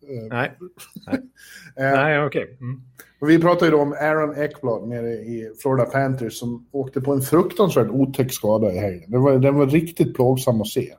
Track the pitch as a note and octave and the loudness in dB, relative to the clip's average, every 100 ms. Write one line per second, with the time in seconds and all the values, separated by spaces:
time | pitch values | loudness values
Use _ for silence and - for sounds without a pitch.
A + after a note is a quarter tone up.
0 | C#3+ B2 A2 A#2+ C3+ - F3+ - - - | -16 -14 -8 -4 -4 -6 -20 -20 -20 -20
1 | - C4 B3+ _ - - - - C3+ C#3 | -8 -8 -8 _ -20 -20 -18 -4 0 2
2 | D3 D3 D3 - G2+ - B2 C3 - - | 2 0 0 -4 -8 -10 -12 -12 -14 -20
3 | - _ D3 E3 E3 F3 E3+ D3+ C#3+ C#3 | -20 _ 4 4 6 4 4 4 2 0
4 | D3+ D#3 D3+ C#3 D3 - B2+ G#2+ G#2+ A#2+ | 0 0 0 -2 -6 -4 -4 -4 -6 -6
5 | A#2 A2+ A2 A#2 A2 - C#3 C3 A2+ C3+ | -6 -8 -8 -10 -10 -6 -2 0 0 0
6 | C3+ B2+ A2+ - A#2+ A#2+ - C#3 C3 C#3 | -2 -2 -6 -8 -8 -10 -8 -8 -6 -4
7 | C3 C#3 C3 D#3+ F3 - F#3+ C#3 G#2+ B2 | -2 -2 2 2 2 2 2 2 2 2
8 | C3+ C#3 C3 - G#2 G#2+ G#2+ F2+ G2+ F2+ | 0 0 -2 -2 0 2 0 0 -4 -6
9 | E2+ B2 C#3+ C3 C3+ C#3+ C3+ D#3 D#3+ - | -4 2 4 4 4 4 4 2 0 -2
10 | C#3 - B2 C3 - G#2+ G#2 - B2 | -2 2 2 2 0 0 -2 -4 -6